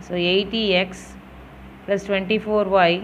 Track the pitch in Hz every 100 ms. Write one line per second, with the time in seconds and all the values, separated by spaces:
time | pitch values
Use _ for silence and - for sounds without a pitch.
0 | - 180 175 190 196 226 220 180 185 -
1 | - - - - - - - - - 202
2 | 196 196 190 214 214 214 202 196 175 175